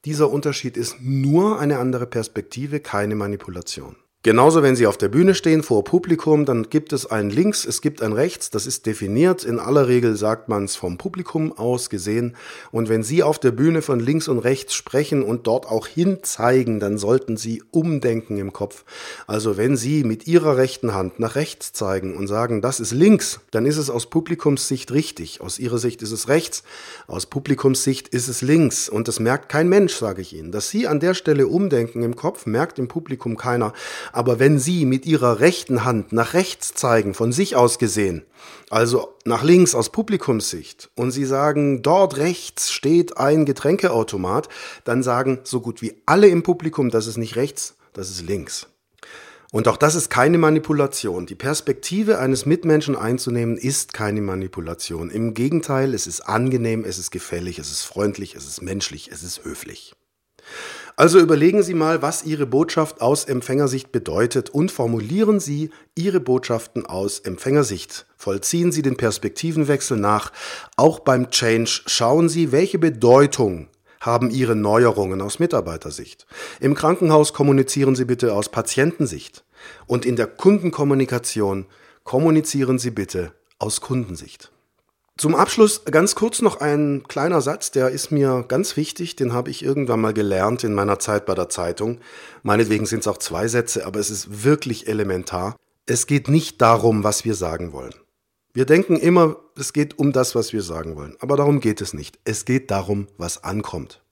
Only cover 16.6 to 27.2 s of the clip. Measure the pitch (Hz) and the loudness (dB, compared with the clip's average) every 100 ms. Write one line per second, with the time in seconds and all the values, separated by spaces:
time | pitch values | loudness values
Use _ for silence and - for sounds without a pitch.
16.6 | 117 107 101 104 101 127 - 110 113 113 | 2 -2 -2 -2 2 2 0 -6 -6 -8
17.6 | - 170 165 147 123 113 - 104 98 - | -2 -2 0 0 0 -2 -4 -6 -6 -6
18.6 | 104 - _ - - - - 107 110 98 | -8 -10 _ -18 -16 -16 -6 -4 -2 0
19.6 | 117 135 117 151 123 110 - 170 151 131 | 2 0 0 0 0 -2 2 2 4 2
20.6 | 131 - 120 98 92 - 113 135 156 - | 2 0 -4 -2 -4 -4 -4 -2 -4 -8
21.6 | - - 101 95 95 85 98 104 117 110 | -12 -6 -2 -2 -4 -8 -4 -2 -2 -2
22.6 | 120 131 110 120 196 214 - - _ 110 | -2 -4 -4 4 6 6 2 -10 _ 0
23.6 | 127 151 135 120 - 165 165 165 151 139 | 0 0 -2 -4 -2 -4 -2 -2 0 0
24.6 | - 131 - 135 151 - 80 - - - | -2 -6 -2 -2 -2 -10 -14 -12 -12 -8
25.6 | 120 120 117 117 107 110 117 151 160 - | -4 -2 -4 -4 -10 -8 0 0 0 -12
26.6 | - - - - - 87 | -14 -20 -20 -20 -12 -10